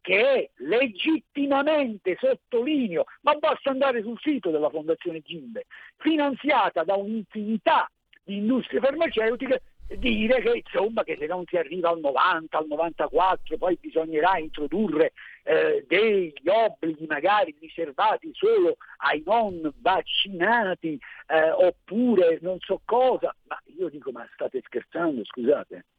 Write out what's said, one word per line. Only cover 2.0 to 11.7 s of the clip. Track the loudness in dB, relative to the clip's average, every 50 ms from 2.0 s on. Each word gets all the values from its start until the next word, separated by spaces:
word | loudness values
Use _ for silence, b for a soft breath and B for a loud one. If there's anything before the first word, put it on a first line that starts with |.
| _ -4 -4 0
sottolineo, | 0 0 0 0 _ _ -2 -2 0 0 0 0 0 0 0 -2 -2 B B B
ma | _ 2 2
basta | 2 2 0 0 0 -2 -4
andare | 0 2 0 0 0 0
sul | -4 -6 -10 -6
sito | -2 -2 -2 0 0 0
della | 0 0 0 0
Fondazione | -2 -4 -2 -2 -2 -2 -2 -8 -8 -8
Gimbe, | -12 -12 -14 -12 -12 -12 -12 -12 -14 B B B B B B
finanziata | _ 0 2 2 2 2 0 -2 -2 -2 0 2 2 2 2 0 -2 -2
da | 0 0
un'infinità | -2 -2 -4 -6 -6 -8 _ -10 -8 -4 -4 -4 0 _ 4 4 4 2 0 _ _ _ _ _ _ _
di | -10 -6
industrie | -2 0 0 0 0 0 -2 -4 0
farmaceutiche, | 0 0 0 0 -2 0 0 0 0 0 0 -2 -2 -2 -2 -2 -2 -12 _ _ -14 -10 -8
dire | -4 -2 0 0 0 2 2 2 2
che, | 2 0 0 0 -4
insomma, | -4 -2 -2 -2 0 -2 -4 -4
che | -4 -4
se | -6 -4
non | -6 -4 -6 -6
si | -4 -2
arriva | -2 -2 -2